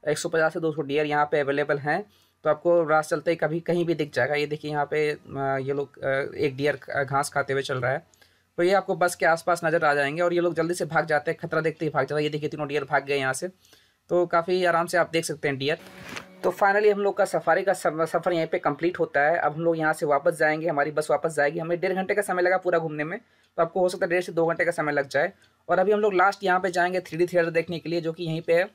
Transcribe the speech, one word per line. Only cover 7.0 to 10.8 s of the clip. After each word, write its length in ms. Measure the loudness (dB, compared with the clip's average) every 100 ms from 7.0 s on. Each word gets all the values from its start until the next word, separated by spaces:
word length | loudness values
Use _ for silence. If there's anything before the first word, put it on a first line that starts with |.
घास 240 | -2 -2 -2
खाते 240 | -4 -2
हुए 100 | -2
चल 160 | -2 -4
रहा 140 | -2
है। 280 | -4 -6 _ _ _ _ 0
तो 80 |
ये 80 | 2
आपको 220 | 2 0 0
बस 180 | 0
के 120 | 2 0
आसपास 340 | 2 0 0
नज़र 200 | 2 2
आ 100 | 2
जाएंगे, 280 | 2 0 0
और 100 | 0
ये 80 | 2
लोग 140 | 0
जल्दी 200 | 0 -2
से 100 | -2